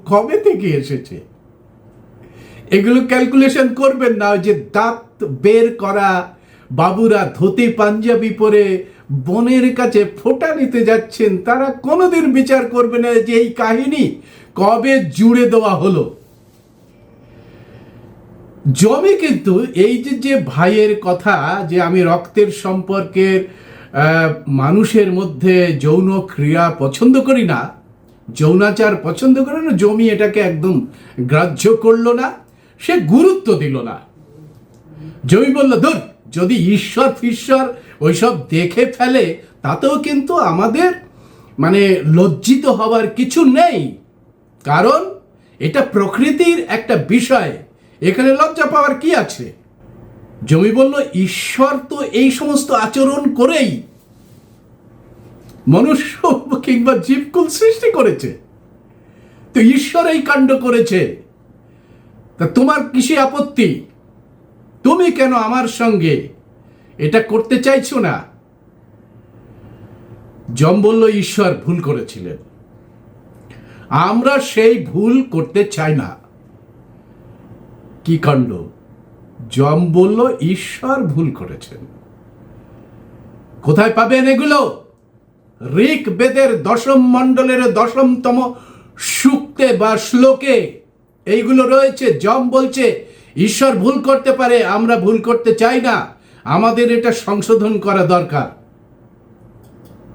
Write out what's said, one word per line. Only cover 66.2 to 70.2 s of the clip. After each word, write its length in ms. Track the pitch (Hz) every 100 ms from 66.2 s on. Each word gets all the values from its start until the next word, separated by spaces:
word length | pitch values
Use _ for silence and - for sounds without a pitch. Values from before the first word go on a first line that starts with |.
| - - _ _ _ _ _ -
এটা 240 | 151 226
করতে 420 | 220 220 220 247
চাইছো 360 | 269 269 269 262
না?" 240 | 175 113 - _ _ _ _ _ _ _ _ - _ - - - - - - - - -